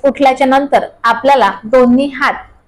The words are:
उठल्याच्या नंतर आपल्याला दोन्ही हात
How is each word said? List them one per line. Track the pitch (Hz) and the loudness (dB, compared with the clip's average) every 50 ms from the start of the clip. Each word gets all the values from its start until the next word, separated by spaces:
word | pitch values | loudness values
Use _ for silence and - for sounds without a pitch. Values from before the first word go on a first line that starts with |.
| - | -4
उठल्याच्या | 277 - - 285 262 254 262 277 262 | -4 -2 0 0 0 0 0 0 0
नंतर | 262 269 285 277 269 214 - - - _ - | 0 0 0 0 0 -2 -2 -4 -8 _ -2
आपल्याला | 233 226 226 - 269 285 262 214 196 190 - - | -2 -2 0 0 0 2 2 2 0 -2 -6 -6
दोन्ही | 214 240 254 247 247 240 262 277 | 0 2 2 4 4 4 2 0
हात | 285 269 262 285 247 - - - - - _ _ | -2 -4 -4 -4 -4 -4 -6 -10 -20 -20 _ _